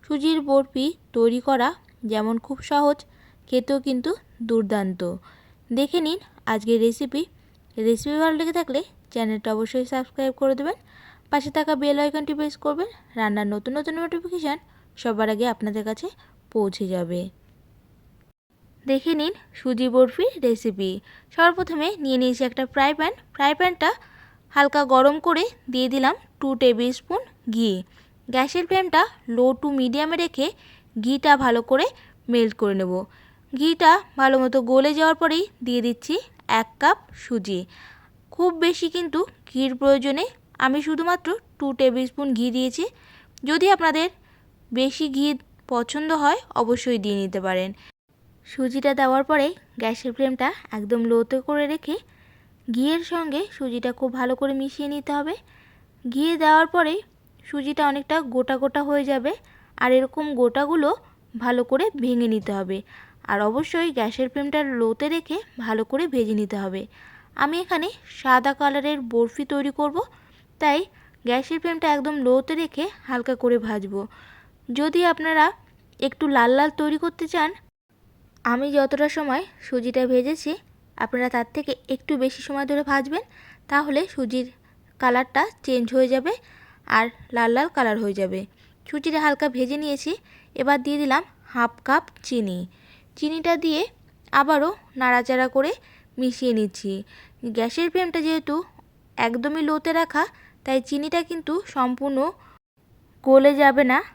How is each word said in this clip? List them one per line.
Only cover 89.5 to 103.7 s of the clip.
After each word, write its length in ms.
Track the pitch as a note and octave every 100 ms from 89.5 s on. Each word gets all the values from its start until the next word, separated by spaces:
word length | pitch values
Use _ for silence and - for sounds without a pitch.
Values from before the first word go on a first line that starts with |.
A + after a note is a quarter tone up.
| B3
ভেজে 220 | B3+ D4
নিয়েছি, 340 | D4+ C#4+ D4+ F#4+ _ - _ -
এবার 220 | C4 C#4+
দিয়ে 140 | C4 D4
দিলাম 260 | C#4+ C4 - _ -
হাফ 200 | B3 A#3 -
কাপ 200 | - D4 - -
চিনি। 360 | - A#3+ G#3 F3+ F3+ _ _ - _ -
চিনিটা 380 | D4+ D#4+ E4+ E4+
দিয়ে 180 | E4 D#4 A4 _ _ _ -
আবারও 360 | C#4 C#4 D4+ D4+ G4 - C4+
নাড়াচাড়া 500 | B3+ B3 B3 B3+ B3+
করে 240 | C4 C#4+ A#4 - - _ -
মিশিয়ে 360 | B3+ A#3+ B3+
নিচ্ছি। 380 | A3 G#3 - G3 G3 G#3 - - _ A#3+ A3
গ্যাসের 320 | A#3 C#4 E4+
ফ্লেমটা 300 | F#4 F4+ E4
যেহেতু 340 | D#4 D#4+ D#4 D4+ F4+ - _ _ _ -
একদমই 460 | A#3 A#3 C4+ D#4
লোতে 280 | D4+ D#4 E4
রাখা, 300 | E4 E4 D4 F4+ - - _
তাই 160 | - C4+ B3+
চিনিটা 300 | C#4+ D#4 E4+
কিন্তু 300 | E4 E4+ D4+ E4 -
সম্পূর্ণ 500 | C#4+ B3+ B3+ C#4 C4+ D4+ - - - _ _ _ _ _ _
গলে 280 | - C4+ C#4 C#4
যাবে 280 | C#4